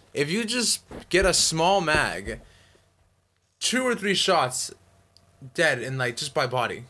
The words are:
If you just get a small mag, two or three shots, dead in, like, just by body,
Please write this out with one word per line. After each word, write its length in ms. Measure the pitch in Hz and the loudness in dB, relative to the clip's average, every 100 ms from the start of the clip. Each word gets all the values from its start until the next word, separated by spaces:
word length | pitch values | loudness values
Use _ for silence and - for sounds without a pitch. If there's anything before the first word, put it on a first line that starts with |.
| _ | _
If 160 | - 147 | -4 -2
you 140 | 208 | -2
just 380 | 220 247 214 - - - - | -2 -2 0 -2 -6 -18 -2
get 160 | 175 190 | 2 4
a 80 | |
small 460 | - - 160 170 196 | 4 2 2 2 4
mag, 580 | 160 151 113 87 101 104 - - _ _ _ _ _ _ _ _ _ - | 2 2 2 -2 -8 -12 -14 -20 _ _ _ _ _ _ _ _ _ -6
two 240 | - 247 | -2 0
or 120 | 254 | 0
three 200 | 226 196 | 0 0
shots, 580 | 185 - 170 127 - - - _ _ _ _ _ - 131 | 0 2 2 2 -2 -8 -12 _ _ _ _ _ -20 -8
dead 280 | - 160 127 | 0 2 2
in, 160 | 120 131 | -2 -4
like, 180 | 123 120 | -4 -4
just 160 | 147 | -4
by 120 | 156 127 | -2 -2
body, 380 | 123 110 87 127 | 0 -2 -4 -14